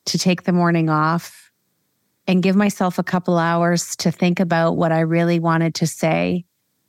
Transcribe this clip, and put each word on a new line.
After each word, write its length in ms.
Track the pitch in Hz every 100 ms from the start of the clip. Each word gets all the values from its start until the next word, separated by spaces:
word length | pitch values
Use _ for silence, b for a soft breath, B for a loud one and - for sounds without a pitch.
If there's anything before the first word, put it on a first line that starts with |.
to 140 | - 175
take 260 | 180 180
the 80 | -
morning 360 | 180 170 170 160
off 640 | 156 156 170 - - - _ _ _ _ _ _ _ -
and 160 | 185
give 100 | 180
myself 440 | 190 208 - 185 175
a 60 |
couple 340 | 180 180 175 175
hours 580 | 165 170 170 175 - -
to 160 | 175
think 260 | - 180 175
about 380 | 180 170 165 170
what 160 | 170
I 80 | 160
really 400 | 165 165 170 170
wanted 340 | 165 165 165 -
to 100 | 165
say. 560 | - 160 165 175 180 175 _ _ _